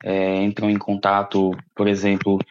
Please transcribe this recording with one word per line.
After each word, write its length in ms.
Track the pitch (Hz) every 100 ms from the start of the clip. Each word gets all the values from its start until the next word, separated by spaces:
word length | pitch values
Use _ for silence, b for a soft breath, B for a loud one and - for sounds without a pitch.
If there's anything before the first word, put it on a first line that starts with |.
é, 400 | 98 95 95 95
entram 280 | 101 104 107
em 80 | 104
contato, 720 | - 101 98 101 101 98 95 87 - -
por 100 | 104
exemplo, 520 | 98 101 98 101 98 -